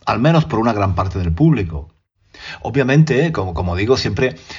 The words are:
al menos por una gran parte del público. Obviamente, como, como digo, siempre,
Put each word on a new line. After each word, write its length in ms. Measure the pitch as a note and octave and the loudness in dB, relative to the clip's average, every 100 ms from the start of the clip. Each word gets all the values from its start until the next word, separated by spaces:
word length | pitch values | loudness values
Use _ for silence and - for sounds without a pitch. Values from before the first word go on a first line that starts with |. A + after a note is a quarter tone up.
al 160 | - G#2+ | -4 0
menos 240 | D3 E3 | 2 2
por 140 | D#3 A2 | 2 0
una 140 | A#2 | 0
gran 220 | G#2 F#2+ | 0 0
parte 240 | F2 F#2 F#2 | 0 -2 -2
del 140 | F2 | -2
público. 560 | E2 D#3+ C3 F2+ D#2 C#2+ _ _ _ _ - - - | 2 2 2 -2 -8 -12 _ _ _ _ -20 -18 -12
Obviamente, 720 | - A#2+ B2+ C#3+ D#3 B2+ E3 | -4 -2 2 4 4 2 0
como, 220 | D#3 F#2 | -2 -6
como 220 | F2 F2+ F2 | -4 -4 -2
digo, 200 | G#2+ C3 | 2 2
siempre, 400 | A2 G2+ B2+ - - | 0 -2 -2 -4 -14